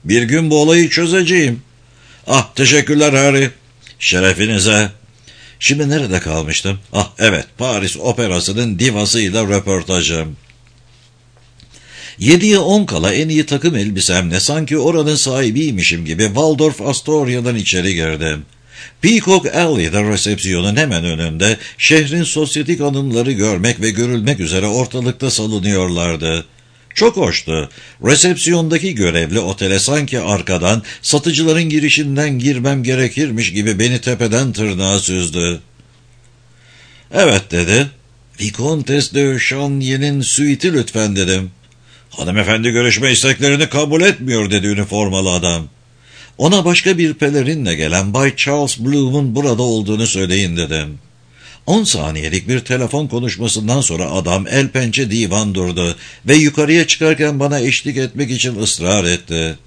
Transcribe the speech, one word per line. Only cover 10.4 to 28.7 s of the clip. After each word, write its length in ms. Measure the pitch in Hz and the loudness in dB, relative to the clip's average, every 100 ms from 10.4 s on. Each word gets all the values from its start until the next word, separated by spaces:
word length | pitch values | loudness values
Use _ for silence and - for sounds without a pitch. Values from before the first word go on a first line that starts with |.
| _ - _ _ _ _ _ _ _ _ _ _ - - - - - - | _ -20 _ _ _ _ _ _ _ _ _ _ -20 -20 -20 -20 -20 -2
Yediye 380 | 101 175 214 196 | 4 6 6 4
on 280 | 160 208 196 | 4 2 2
kala 280 | 90 90 | 0 0
en 160 | 101 160 | 0 0
iyi 160 | 156 151 | 0 0
takım 300 | 143 165 131 | 0 0 0
elbisemle 640 | 101 95 - 90 87 92 | -2 -2 0 0 0 -2
sanki 380 | - 151 147 151 | 0 -2 -2 0
oranın 380 | 127 165 147 151 | 2 2 0 0
sahibiymişim 880 | 135 131 127 120 156 101 82 85 80 | 0 0 0 0 -2 0 0 -2 -4
gibi 180 | 80 | 0
Waldorf 580 | 107 107 160 143 156 - | 0 2 2 2 0 0
Astoria'dan 720 | 110 131 - 156 127 123 120 117 | -4 -4 0 0 0 -2 -2 -2
içeri 380 | 92 90 92 | 0 0 0
girdim. 520 | 85 80 78 80 78 73 _ - - - _ | 0 -2 -2 -4 -4 -10 _ -20 -20 -20 _
Peacock 540 | 196 226 185 185 - 151 | 2 2 4 2 2 0
Alley'de 480 | 170 127 80 98 | 0 0 0 0
resepsiyonun 720 | 104 101 104 101 95 87 95 107 | 0 0 -2 -2 -2 0 0 2
hemen 300 | 156 87 85 | 0 0 -2
önünde 520 | 82 82 80 101 113 - - | -2 -4 0 0 0 -6 -2
şehrin 460 | - 156 147 170 | 2 4 2 -2
sosyetik 560 | 156 156 147 135 139 175 | -2 -2 -2 -2 -2 -2
hanımları 520 | 143 139 139 117 123 | 0 -2 -2 0 0
görmek 500 | 113 107 92 113 113 | 0 0 2 0 0
ve 80 | 110 | -2
görülmek 500 | 104 120 123 110 139 | 0 -2 0 0 -2
üzere 260 | 82 92 104 | -2 -2 0
ortalıkta 680 | 113 123 127 123 123 135 | -2 -2 -2 -4 -4 -4
salınıyorlardı. 1120 | 113 107 107 95 95 92 87 87 80 80 82 - _ _ _ _ - | -2 -2 -2 0 0 0 -2 -2 -2 -2 -4 -6 _ _ _ _ 0
Çok 220 | 226 202 | 2 2
hoştu. 520 | 120 82 - 80 71 - - - 110 | -2 -2 -4 -4 -6 -14 -20 -4 0
Resepsiyondaki 920 | 147 180 180 165 170 160 | 4 2 2 0 0 2